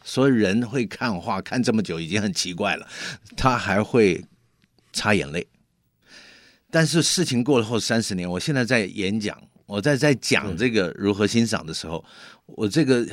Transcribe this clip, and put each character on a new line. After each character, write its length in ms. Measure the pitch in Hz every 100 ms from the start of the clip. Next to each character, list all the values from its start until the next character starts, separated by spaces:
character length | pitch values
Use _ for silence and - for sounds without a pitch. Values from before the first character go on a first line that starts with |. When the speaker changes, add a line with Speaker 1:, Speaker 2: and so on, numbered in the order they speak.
Speaker 1:
所 240 | - - 139
以 40 |
人 360 | 120 101 107 120
会 160 | 131
看 340 | 107 - 127 180
画， 220 | 107 95
看 220 | - 127
这 100 | 120
么 100 | 110
久 160 | 90 82
已 80 | 80
经 140 | 104
很 100 | 101
奇 180 | 87 90
怪 240 | 85 - 78
了， 100 | - - - - -
他 220 | - 131 120
还 260 | 98 98
会 400 | 104 123 101 80 - _ _ _ _ _ _
擦 220 | - 104
眼 160 | 101 69
泪。 140 | 82 - _ _ _ _ _ _ - - - _ _ _
但 160 | 165 160
是 160 | 160
事 220 | 139 -
情 180 | 160 123
过 160 | 123 131
了 60 |
后 160 | 107 117
三 220 | - 113
十 120 | 107
年， 140 | 95 87
我 100 | 90
现 160 | -
在 80 | 139
在 200 | 120 123
演 340 | 95 92 95 110
讲， 180 | 104 - - _ -
我 140 | 101
在， 160 | 120 139
在 180 | 147
讲 400 | 131 - 98 85 85
这 140 | 123
个 240 | 110 87 -
如 180 | 98
何 120 | 101 104
欣 200 | 117 113
赏 180 | 101
的 80 | 78
时 140 | 80 80
候， 120 | 80
Speaker 2:
对。 560 | - - - - - -
Speaker 1:
我 120 | 104
这 160 | 123
个 220 | 135 123 117